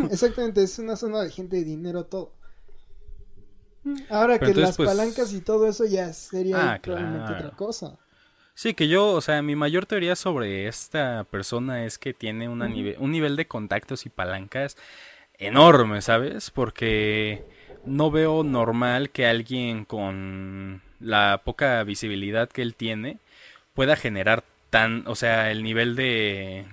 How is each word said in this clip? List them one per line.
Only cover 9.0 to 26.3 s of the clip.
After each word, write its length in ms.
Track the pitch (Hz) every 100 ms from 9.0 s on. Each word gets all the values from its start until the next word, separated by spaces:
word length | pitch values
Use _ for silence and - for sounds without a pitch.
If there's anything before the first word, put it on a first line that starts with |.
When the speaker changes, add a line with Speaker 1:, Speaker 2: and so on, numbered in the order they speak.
| 208
Speaker 2:
o 80 | 175
sea, 220 | 151 151
mi 120 | 147 147
mayor 300 | 151 170 202
teoría 300 | 208 170 180
sobre 500 | 190 147 107 98 101
esta 560 | - - 160 135 113
persona 600 | 101 101 98 120 127 123
es 140 | 113 -
que 140 | 135
tiene 340 | 123 110 110 117
una 200 | 120 117
Speaker 1:
Ujú. 0 |
Speaker 2:
nive-, 280 | 113 101 -
un 140 | 135
nivel 240 | 165 151 143
de 100 | 160
contactos 580 | 113 104 104 - 131 117
y 40 |
palancas 680 | - 90 95 98 131 139 - - - - - _ -
enorme, 640 | 98 127 165 143 110 104
¿sabes? 480 | 107 113 135 - -
Porque 920 | - 117 - 113 107 107 107 107 104 - - - -
no 260 | 131 139 156
veo 340 | 156 160 160
normal 680 | 151 127 113 117 123 123 139
que 160 | - 120
alguien 580 | 117 113 127 120 110
con 1000 | 104 110 98 95 95 95 95 95 95 95 - -
la 420 | 110 107 101 101
poca 380 | - - 143 117
visibilidad 640 | 104 101 110 98 101 110 120
que 120 | -
él 120 | 120
tiene 440 | 117 113 110 123 220 _ - - - _
pueda 220 | - 135 151
generar 480 | 123 101 98 113 - _ _
tan, 340 | 113 113 113 -
o 60 | 113
sea, 340 | 117 113 110
el 100 | 107
nivel 340 | 110 113 120 120
de 720 | 131 113 107